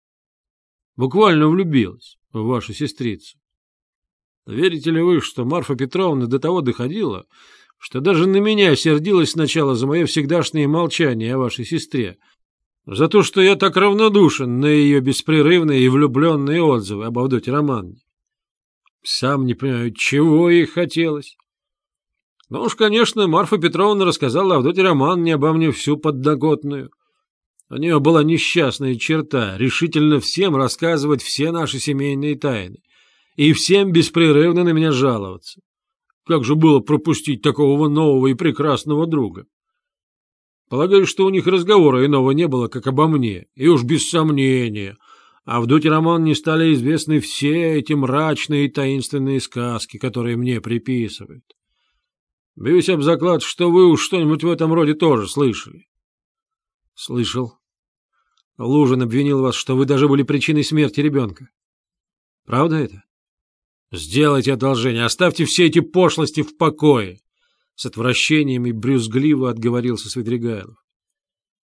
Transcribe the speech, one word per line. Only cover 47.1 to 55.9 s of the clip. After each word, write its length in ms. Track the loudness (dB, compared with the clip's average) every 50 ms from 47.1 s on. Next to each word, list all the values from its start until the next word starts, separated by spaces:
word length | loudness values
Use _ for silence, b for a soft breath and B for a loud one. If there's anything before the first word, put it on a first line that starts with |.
| -2 -2
все 540 | -2 -4 -6 -4 -2 -2 0 0 0 0 -2
эти 180 | -2 -2 -2 -2
мрачные 720 | -2 0 0 0 0 0 -2 -2 -4 -4 -4 -2 -2 -2
и 40 | -2
таинственные 720 | -2 -2 -4 -2 -2 -4 -6 -6 -6 -4 -4 -2 -2 -4
сказки, 580 | -4 -6 -8 -8 -6 -6 -6 -8 -10 -12 -12 -10
которые 380 | -8 -8 -6 -6 -6 -4 -4
мне 240 | -4 -4 -4 -4 -4
приписывают. 840 | -4 -4 -6 -6 -4 -4 -4 -4 -4 -6 -8 -12 -18 -20 -20 -20 -20 _ _ _ _ _ _ _ _ _ _ _ _ _ _ _ _ _ _ _ _ _ _
Бьюсь 320 | -8 -2 0 2 2 2 2
об 140 | 0 0 0
заклад, 400 | 0 0 0 0 0 0 0 -2
что 280 | -6 -6 -2 0 2
вы 160 | 4 6 6
уж 160 | 6 6 4 2
что-нибудь 400 | -2 -2 0 0 0 0 0 0
в 80 | -2
этом 220 | -2 0 0 0 2
роде 220 | 2 2 2 0
тоже 340 | 2 2 2 2 2 0 -4
слышали. 580 | -4 -2 -2 -2 -2 -4 -8 -16 -20 -20 _ _